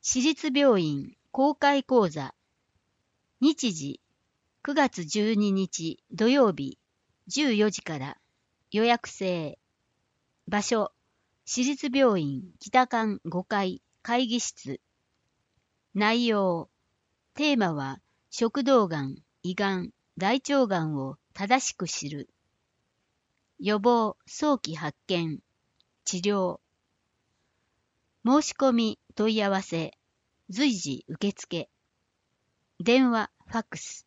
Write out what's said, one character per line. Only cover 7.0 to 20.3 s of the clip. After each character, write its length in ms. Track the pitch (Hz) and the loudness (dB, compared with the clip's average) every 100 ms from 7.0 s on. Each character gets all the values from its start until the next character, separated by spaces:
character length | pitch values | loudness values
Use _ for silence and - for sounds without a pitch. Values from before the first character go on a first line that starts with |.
| _ _ - | _ _ -8
十 260 | 247 294 | -2 0
四 160 | 214 208 | 2 2
時 120 | - | 0
か 180 | - 156 | -8 -8
ら。 180 | 135 - _ _ _ _ _ | -8 -12 _ _ _ _ _
予 100 | 208 | -2
約 220 | 226 240 - | 0 0 -2
制。 540 | - 190 175 156 - _ _ _ _ _ _ _ _ - | -8 -4 -4 -6 -12 _ _ _ _ _ _ _ _ -4
場 120 | 208 | -4
所、 320 | 202 233 208 _ _ _ _ _ | 0 0 -2 _ _ _ _ _
私 180 | - - | -10 -2
立 260 | 247 285 294 | -2 -2 -2
病 260 | 254 262 196 | 4 4 4
院 220 | 147 135 185 _ | 0 -4 -10 _
北 300 | - 254 254 | 0 2 2
館 320 | 233 220 202 | 0 -2 -4
五 200 | - 180 | -6 -8
階 360 | 185 208 190 180 _ _ | -4 -2 -2 -6 _ _
会 240 | - 240 254 | -4 0 0
議 140 | 233 | -2
室。 400 | - - - 135 _ _ _ _ _ _ _ _ _ _ _ | -4 -10 -12 -12 _ _ _ _ _ _ _ _ _ _ _
内 320 | 190 208 226 240 | 0 2 2 2
容、 420 | 214 190 170 - _ _ _ _ _ _ | 2 2 0 -6 _ _ _ _ _ _
テ 180 | - 302 | -2 0
ー 40 | 277 | 2
マ 180 | 190 | 2
は 260 | 151 135 135 _ _ _ | 0 -6 -10 _ _ _
食 340 | - 226 277 | -2 -2 0
道 240 | 262 262 202 | 4 4 4
が 140 | 160 | -2
ん、 160 | 135 - _ _ | -4 -8 _ _
胃 100 | 175 | -8
が 220 | 185 196 190 | -4 -2 -2
ん、 140 | 175 - _ - | -6 -14 _ -4
大 180 | 190 | 0